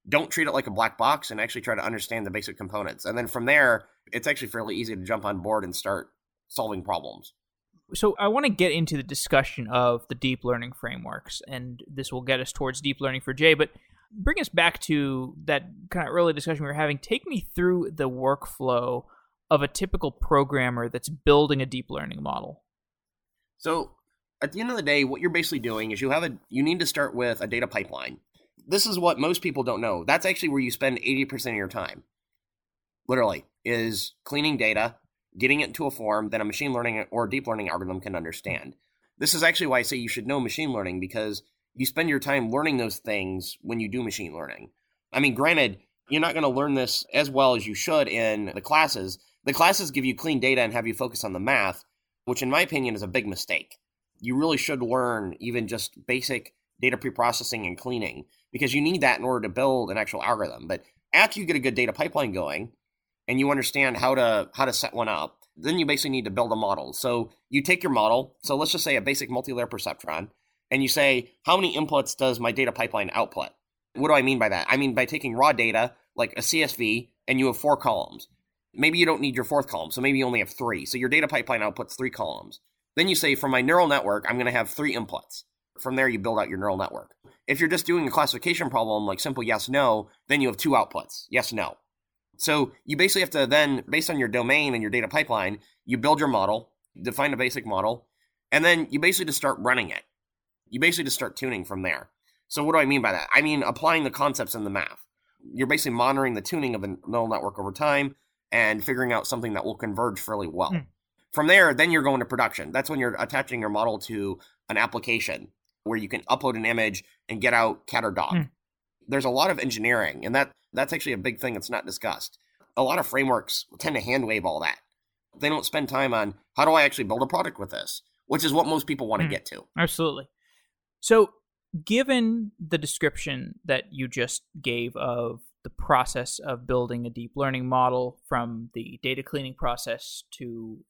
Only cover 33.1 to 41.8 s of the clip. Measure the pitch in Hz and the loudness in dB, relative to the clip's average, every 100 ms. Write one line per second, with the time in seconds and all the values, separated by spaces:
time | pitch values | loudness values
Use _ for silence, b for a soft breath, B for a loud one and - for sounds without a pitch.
33.1 | 127 110 76 - _ - 120 113 104 - | 2 2 0 -10 _ -2 0 0 -2 -6
34.1 | _ - 143 151 131 110 104 117 - _ | _ -6 -2 0 2 2 2 0 -4 _
35.1 | _ _ 92 127 147 139 - 143 - 110 | _ _ 0 2 2 0 -4 -6 -4 -2
36.1 | 107 107 110 104 - 143 123 120 110 - | 0 0 -2 -2 -4 -4 -2 -2 -4 -4
37.1 | 117 117 135 120 110 95 87 92 92 101 | -2 -2 -2 -4 -4 -4 -4 -4 -6 -6
38.1 | 87 82 - 98 82 69 - _ _ _ | -6 -6 -10 -8 -8 -8 -20 _ _ _
39.1 | - 147 160 165 170 151 127 117 131 113 | -4 0 4 4 2 2 2 0 -4 -4
40.1 | 120 110 139 120 - 151 117 92 90 92 | -6 -2 -2 -2 -2 -2 -2 -2 -4 -4
41.1 | 113 107 98 _ _ _ 127 | -4 -4 -6 _ _ _ -4